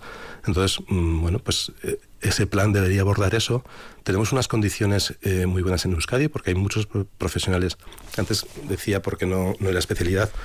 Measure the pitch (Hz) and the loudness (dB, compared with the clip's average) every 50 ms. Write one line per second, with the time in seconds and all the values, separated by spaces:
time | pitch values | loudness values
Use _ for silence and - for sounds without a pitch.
0 | - - - - - - - - - 110 90 92 95 92 - - - - 98 90 | -10 -16 -16 -16 -16 -16 -14 -8 -4 -2 0 2 2 2 0 -2 -2 -2 0 2
1 | 85 82 82 80 82 85 85 - - - - - - - - - - - - - | 2 2 2 2 2 0 0 0 0 -2 -2 -2 -2 -6 -8 -8 -6 -6 -6 -6
2 | - - - - - 98 - - 104 - - 98 98 107 101 101 95 92 98 101 | -8 -14 -10 -4 -2 0 2 2 2 2 2 2 4 4 4 4 4 4 4 4
3 | 95 101 98 101 101 92 113 113 - - 117 123 - - - - - - - - | 4 4 4 4 2 2 2 2 2 2 0 -2 -2 -6 -18 -18 -18 -20 -18 -10
4 | - - 95 98 107 98 135 131 117 - 123 110 104 95 - - 110 98 104 95 | -4 0 0 2 2 2 2 0 0 0 0 2 2 2 2 2 2 2 2 2
5 | - - - - - 101 92 92 90 92 90 92 90 92 92 87 - 95 90 82 | 0 -2 -4 -4 -2 0 2 2 2 2 2 2 2 2 0 0 0 0 0 0
6 | - - 123 131 151 151 - 104 - 95 92 92 98 98 - 107 107 - - 104 | -2 0 0 0 0 0 -2 -4 -2 0 0 2 2 0 0 -2 -2 -2 -2 -4
7 | 95 - - - - 80 - - - 95 92 90 92 90 - - - - - - | -4 -4 -6 -6 -4 -2 -2 -2 0 0 2 2 2 0 -2 -6 -14 -20 -18 -18
8 | - - - 120 101 - 107 - - - - - 73 76 98 - - 110 101 95 | -16 -10 -4 -4 -2 -2 -2 -4 -4 -6 -12 -12 -8 -6 -6 -4 -2 -2 -2 0
9 | 98 95 95 - 95 92 92 92 92 92 - - 98 95 92 90 82 - 104 - | -2 -4 -4 -2 -2 0 0 0 0 0 0 0 0 0 0 0 0 -2 -2 -2
10 | 87 85 95 95 110 - - - | 0 2 2 2 0 0 -2 -6